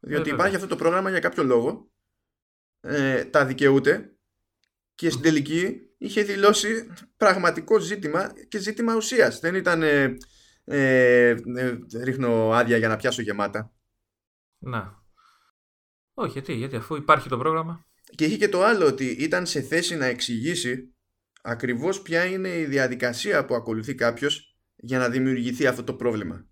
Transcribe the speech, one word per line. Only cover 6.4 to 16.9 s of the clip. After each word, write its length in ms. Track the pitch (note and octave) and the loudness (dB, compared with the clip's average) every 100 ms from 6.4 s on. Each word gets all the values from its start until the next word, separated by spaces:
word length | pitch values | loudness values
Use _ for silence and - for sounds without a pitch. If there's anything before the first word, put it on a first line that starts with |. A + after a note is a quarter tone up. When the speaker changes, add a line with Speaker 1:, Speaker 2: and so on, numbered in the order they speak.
| G3+ G#3+ G#3 A3 - - - _ | 4 4 0 -4 -6 -18 -20 _
Speaker 1:
πραγματικό 640 | G#3+ F#3 F3 E3 E3 A3 | 2 4 2 0 2 2
ζήτημα 540 | E3 G3+ D#3+ D#3+ G3+ - - | 2 -6 -4 -2 -4 -8 -10
και 100 | G#3+ | -8
ζήτημα 360 | F#3+ G#3+ A#3 | -6 -4 0
ουσίας. 460 | A3+ A3 B3+ C3 - | 0 0 4 4 2
Δεν 140 | E3 | -4
ήταν, 280 | F#3 F3+ E3+ | -2 0 2
ε, 340 | D#3 C#3+ C3+ C3 - _ _ _ | 2 4 2 -2 -16 _ _ _
ε, 640 | - C#3+ C3+ C3 B2+ B2 A#2+ A#2 A#2+ B2 | -6 0 4 6 8 8 6 4 -2 -4
ε, 220 | B2+ A#2 - A2+ | -4 -4 -10 -8
«Ρίχνω 480 | B2 C3 B2+ A#2 A2 | -4 -2 0 2 4
άδεια 240 | A2+ A#2+ A#2 | 4 4 2
για 120 | A2+ | 2
να 80 | A2 | 0
πιάσω 260 | B2+ A2+ | -2 -4
γεμάτα». 500 | G#2+ G2+ G2+ G2+ G#2+ _ _ _ _ _ _ _ _ _ | -6 -4 -4 -4 -10 _ _ _ _ _ _ _ _ _
Speaker 2:
Να. 440 | C3+ A#2+ G2 - _ _ _ _ _ _ _ _ _ _ _ | -10 -8 -8 -16 _ _ _ _ _ _ _ _ _ _ _
Όχι, 180 | - G3 | -10 -8
γιατί, 200 | B2+ C#3+ | -8 -8
γιατί, 240 | C3+ C3 B2+ | -8 -6 -8
αφού 200 | G#2+ | -8